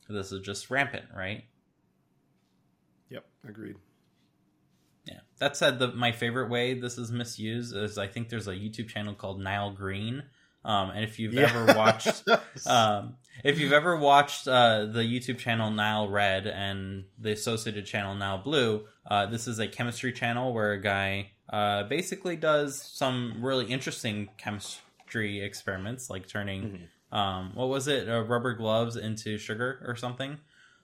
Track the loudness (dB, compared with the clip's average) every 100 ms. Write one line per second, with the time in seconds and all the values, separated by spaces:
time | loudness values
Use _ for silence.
0 | -8 -6 -6 -8 -8 -10 -2 -2 0 -4
1 | -10 -8 -6 -8 -12 _ _ _ _ _
2 | _ _ _ _ _ _ _ _ _ _
3 | _ -16 -16 _ -18 -14 -14 -14 _ _
4 | _ _ _ _ _ _ _ _ _ _
5 | -20 -20 _ -4 -2 4 2 4 0 2
6 | 0 2 0 0 0 0 0 0 -4 -6
7 | -6 -4 -6 -6 -4 -4 -4 -4 -4 -4
8 | -6 -6 -6 -6 -4 -6 -6 -6 -8 -6
9 | -6 -6 -8 -6 -2 -2 -2 -4 -6 -4
10 | -4 -6 -10 _ _ _ 0 2 2 -2
11 | -4 -2 0 4 6 4 0 4 4 4
12 | 0 0 2 2 2 -6 2 4 4 2
13 | -4 -14 _ -2 0 2 6 6 6 4
14 | 8 8 8 0 4 8 8 6 2 0
15 | 0 0 -2 -4 0 0 2 2 2 2
16 | 2 2 4 2 0 -4 -4 -4 -6 -8
17 | -12 -6 -4 -2 0 -2 -2 -6 -4 -4
18 | -2 -2 -2 -2 2 4 4 2 -4 _
19 | 0 2 2 -2 -4 -4 -4 -2 -4 -2
20 | -4 -2 -2 0 0 2 0 2 0 0
21 | 0 -2 -6 _ -6 0 2 2 0 -2
22 | -2 -4 -4 0 4 4 2 -4 -12 -2
23 | 0 0 -2 -2 0 0 0 -2 -4 -4
24 | -2 -2 -6 -8 -8 -6 -8 -12 -18 _
25 | -6 -2 -2 -2 -6 -6 -6 -4 -6 -8
26 | -8 -10 -6 -6 -4 -4 -6 -8 -14 _
27 | _ 0 0 -2 -6 -4 -2 0 0 0
28 | 2 0 2 0 0 0 2 2 2 -2
29 | -4 -4 -4 -6 -4 -4 -4 -4 -8 -6
30 | -6 -6 -8 -8 -16 _ -20 _